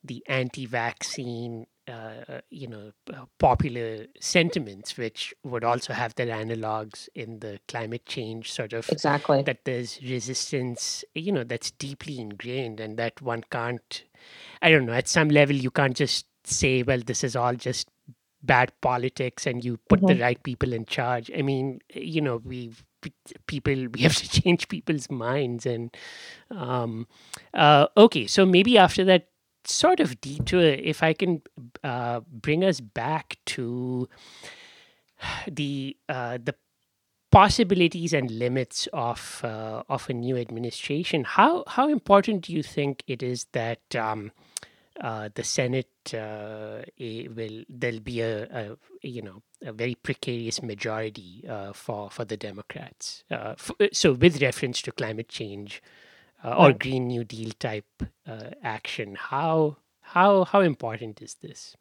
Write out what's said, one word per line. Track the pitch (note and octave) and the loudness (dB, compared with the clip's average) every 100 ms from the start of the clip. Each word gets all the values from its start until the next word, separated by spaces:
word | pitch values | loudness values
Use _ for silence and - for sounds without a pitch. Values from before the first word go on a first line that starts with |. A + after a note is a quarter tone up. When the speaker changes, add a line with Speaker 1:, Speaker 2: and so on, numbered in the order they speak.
Speaker 1:
the | - B2 - | -12 -14 -4
anti-vaccine, | C3 B2+ - B2 B2 A#2 - - - B2 A#2+ A#2+ A#2 A#2 _ - | -2 -2 -6 -6 -2 -2 -4 -10 -8 -8 -6 -8 -10 -14 _ -16
uh, | A#2 A2 A2 B2 B2+ _ | -14 -14 -14 -14 -16 _
you | D#3 B2+ | -14 -14
know, | G#2+ G#2 _ - | -14 -16 _ -16
uh, | B2+ B2+ _ | -14 -16 _
popular | D3 B2 C#3+ A#2+ A2+ A2 A2+ _ | 4 4 0 -2 -6 -8 -14 _
sentiments, | - F3+ E3 F3+ A2+ G2 - - | 0 4 4 0 -6 -10 -14 -8
which | A2+ - - - | -8 -6 -12 -10
would | C#3 A#2+ | -8 -2
also | A2+ A#2+ - | 0 0 -2
have | A#2 A#2+ | -4 -4
their | - A#2+ | -2 -4
analogs | A2+ A2 A#2 A2 A2 G#2+ - - - | -4 -4 -4 -4 -4 -6 -14 -18 -14
in | A2+ A2+ | -12 -10
the | G#2+ G2+ - | -12 -12 -10
climate | A#2+ A2+ A#2+ - | -8 -6 -8 -8
change | - A2 A2+ A2 | -8 -8 -8 -10
sort | - A2 | -8 -6
of | A2+ - | -6 -2
Speaker 2:
Exactly. | - D3+ C#3+ - C#3 | 0 0 0 2 2
Speaker 1:
that | C#3 B2 | 2 -4
there's | - B2 A#2+ - | -4 -4 -6 -10
resistance, | B2+ B2+ A#2 C3 - C#3+ B2 A#2+ - - - - | -6 -6 -4 -6 -4 -4 -4 -4 -6 -8 -10 -8
you | E3+ | -2
know, | F3+ | -2
that's | A#2 A#2 - | -2 -6 -6
deeply | _ C#3 C#3 - C3+ | _ -12 -10 -10 -10
ingrained | G#2+ G2+ A#2 B2+ B2 G#2+ | -10 -10 -8 -6 -6 -8
and | A2 A2 | -8 -4
that | A#2 - | -4 -4
one | C3 A#2 A2 | -6 -6 -4
can't, | B2 A#2 B2 _ - - _ - - - - | -6 -4 -6 _ -16 -16 _ -20 -20 -20 0
I | E3+ | 4
don't | D#3 B2 | 4 4
know, | |
at | A#2 - | -2 2
some | E3+ D#3 | 4 6
level | D3 C#3+ C#3+ | 8 6 4
you | B2+ | 0
can't | - C#3 B2 | 2 0 2
just | C#3+ - - _ | 0 0 -4 _
say, | - - C3+ C3 | -6 0 2 2
"Well, | B2 B2+ | 2 0
this | A#2+ B2 | 0 -4
is | C3 | -2
all | B2 A#2+ | 0 0
just | A#2+ B2+ B2 - _ - - _ _ | 0 -4 -6 -8 _ -20 -20 _ _
bad | C3+ B2+ B2+ _ | 4 6 4 _
politics | C3 B2 B2+ - B2+ - D3 | 0 0 -2 -4 -6 -2 -4
and | B2 | -2
you | A#2+ A#2 _ | -4 -6 _
put | G3 | 6
the | F#3 | 8
Speaker 2:
Mm-hmm. | F3+ | 6
Speaker 1:
right | A#2+ B2 | 4 2
people | - B2 C3 | -4 -2 -2
in | A#2 A2+ | -2 -4
charge." | - B2 B2 A2+ - | -2 0 -2 -4 -2
I | |
mean, | C#3 C3+ C3+ B2+ _ | 0 0 -2 -6 _
you | - E3+ D#3+ | -12 -4 0
know, | D3 A#2 | 0 -2
we've, | B2+ B2+ A#2 A2+ _ _ | -6 -10 -10 -16 _ _
p-, | - _ - - - | -16 _ -20 -16 -8
people, | C#3 C#3+ C3+ B2+ | -4 0 0 -2
<laughs> | |
we | A2 | 4
have | C#3+ | 4
to | - - - | 4 0 2
change | - F3 - | 4 4 2
people's | E3+ - D#3 - | -6 -2 -2 -2
minds. | C3+ A#2 C3+ B2+ A#2+ B2+ | -4 -2 0 -2 -2 -4
And, | A#2 A#2 - - - - - _ | -4 -6 -10 -18 -16 -18 -20 _
um, | G#3 B2+ B2+ A#2 A2+ A#2+ _ - - - | -10 -4 -2 -2 -6 -10 _ -18 -18 -8
uh, | - D3+ D3 C#3+ - | 2 6 6 6 8
okay, | A3+ D3+ G#2 | 8 8 0
so | - F#3+ | 4 6
maybe | F3+ G3+ A#3 | 6 8 8
after | F3+ - | 8 6
that | F#3 F3+ - _ _ _ | 6 6 4 _ _ _
sort | - - D#4+ F4+ | -6 2 4 4
of | C#4+ B2+ | 2 -2
detour, | C3+ C#3+ B2 F3+ | -10 -6 0 2
if | E3 C#3 D#3 D#3 | 0 -2 -4 2
I | D#3+ | 2
can, | D#3 F#3 E3 - - A#2+ - | 2 0 -2 -6 -20 -18 -10
uh, | C#3+ B2 A#2+ A#2+ A2+ | -6 -4 -4 -4 -8
bring | B2 D3 D#3 | -8 0 2
us | F#3+ D#3+ | 2 2
back | A2 - A#2+ D#3 - - - | -6 -6 -2 -2 -4 -12 -8
to | - A#2+ B2 B2+ B2+ B2+ - - - - - - - _ _ _ _ | -6 -4 -4 -4 -4 -4 -10 -20 -20 -20 -20 -20 -20 _ _ _ _
<sighs> | - - - | -10 -8 -8
the, | D3+ C#3+ C#3 C3+ - - | -6 -4 -4 -6 -10 -8
uh, | C3 A#2+ B2 | -6 -4 -6
the | A#2+ - _ _ _ _ _ _ _ | -6 -8 _ _ _ _ _ _ _
possibilities | F3+ G3+ - G3+ F#3 E3+ F3 E3 | 8 10 6 2 4 2 2 0
and | D#3 B2+ | 0 0
limits | A2 B2 C3 B2 - - | -2 -2 0 -2 -6 -6
of, | D#3 A#2 A#2+ - - | -2 -2 -4 -10 -8
uh, | A#2+ A2 A2 A2 - | -8 -8 -8 -8 -4
of | C3+ - | -6 -4
a | |
new | A#2+ A#2+ B2+ | -4 -2 -2
administration. | A#2+ A2+ A#2+ - - C#3+ F3 D#3 | -4 -6 -6 -8 -4 -4 0 -2
How, | B2 - A#3+ F4 - | 0 4 4 4 -2
how | - C#4+ | 0 2
important | C#4 - G3+ G3 G3+ - | 0 6 6 6 -2 -2
do | |
you | E3 | -4
think | D3 - C#3+ C3+ - | -4 -2 -2 -4 -8
it | B2 | -6
is | B2+ B2 - | -4 -6 -4
that, | C3 A2+ A#2 _ | -4 -4 -6 _
um, | B2 A2 G#2+ G#2 _ _ - - _ _ - | -4 -2 -4 -8 _ _ -16 -16 _ _ -10
uh, | A#2+ A2 G#2+ | -8 -6 -8
the | - | -6
Senate, | A#2+ - B2 C3 B2+ _ - | -4 0 0 0 -4 _ -10
uh, | A2+ G#2+ G#2+ G#2 G#2+ G#2+ G#2+ - _ | -8 -8 -10 -12 -12 -12 -12 -16 _
a-, | A#2+ A2+ - | -10 -10 -10
will, | A2+ A2 A2 - | -10 -10 -12 -16
there'll | B2 B2 A2+ | -6 -4 -4
be | G#2+ A#2+ | -8 -4
a, | A2+ G#2+ | -2 -4
a, | A2+ B2+ G#2 A2+ _ F#4 | -6 -10 -10 -14 _ -16
you | C#3+ A#2+ | -12 -12
know, | G#2 F#2+ _ _ | -14 -18 _ _
a | D#3 | -16
very | A2 A#2+ | -6 -6
precarious | A#2 - C3+ - A#2+ A2+ - | -6 -8 -6 -6 -6 -6 -6
majority, | A#2+ G#2 A2+ A2 A2 G#2+ F2+ F#2+ E3+ | -8 -6 -6 -4 -6 -10 -18 -18 -12
uh, | A2 G2 | -10 -12
for, | G2+ - G#2+ G2+ | -12 -8 -8 -8
for | - | -10
the | G#2+ G#2+ | -8 -8
Democrats? | G#2 G2 - - - _ - - _ | -8 -12 -14 -14 -16 _ -14 -14 _
Uh, | - A2 - | -8 -8 -12
f-, | - - | -12 0
uh, | G#3 | 0
so | - E3+ | 4 2
with | B2 E3 D3 | 8 6 6
reference | C3 - C3 A#2+ | -2 0 -4 -4
to | - | -8
climate | - A#2 A2 A2+ | -6 -6 -6 -8
change, | - A2 G2+ G2+ - _ - - - _ _ | -10 -10 -10 -12 -16 _ -20 -20 -20 _ _
uh, | A#2+ | -2
or | B2 D#3 | 8 8
Speaker 2:
Right. | C3 | 8
Speaker 1:
Green | B2+ C3 B2 | 0 -2 -2
New | B2 | -4
Deal | A#2 A2+ A2+ - | -6 -8 -10 -6
type, | B2 G#2+ - _ - _ - | -6 -6 -10 _ -10 _ -16
uh, | A2 A#2 D4 | -14 -14 -10
action, | G3+ G#2+ - - G#2 G2 | -8 -8 -8 -8 -8 -8
how, | - C#3 D#3+ D#3+ D3+ D3 _ _ | -4 -2 2 4 2 0 _ _
how, | - F3 G3 G3 | 0 6 8 8
how | F3+ G3+ | 6 6
important | F3+ C3 A#2 A2 A#2 G#2+ | 4 2 -6 -8 -10 -14
is | - | -18
this? | - - - - - | -18 -18 -18 -20 -20